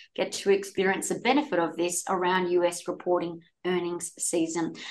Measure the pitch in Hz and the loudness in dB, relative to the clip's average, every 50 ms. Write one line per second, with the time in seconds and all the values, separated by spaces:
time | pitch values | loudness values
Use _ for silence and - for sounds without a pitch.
0 | - - - - 185 202 - - - 196 196 196 - - - - 190 190 190 175 | -20 -10 -4 -4 -4 -2 -4 -2 2 4 4 4 2 -2 -2 0 2 2 2 0
1 | - - 185 147 - 233 262 285 294 - - 170 170 160 156 - 170 175 175 - | 0 -4 -4 0 2 2 4 4 2 2 2 0 0 0 0 0 -2 -2 -2 -2
2 | - - 190 180 185 180 185 185 185 175 175 175 175 175 175 - - - 175 - | -4 -2 -2 0 2 2 2 2 2 2 2 4 4 2 0 -2 -6 -6 -6 -4
3 | - 180 180 180 165 175 170 170 - _ _ _ - 180 185 180 175 170 175 175 | -2 0 0 0 0 -2 -6 -10 -14 _ _ _ -2 -2 0 0 0 -2 -4 -6
4 | 170 - - - - - - 175 165 160 - 170 165 160 - - - - | -8 -10 -8 -6 -4 -2 0 0 0 0 -2 -2 -2 -4 -4 -8 -12 -14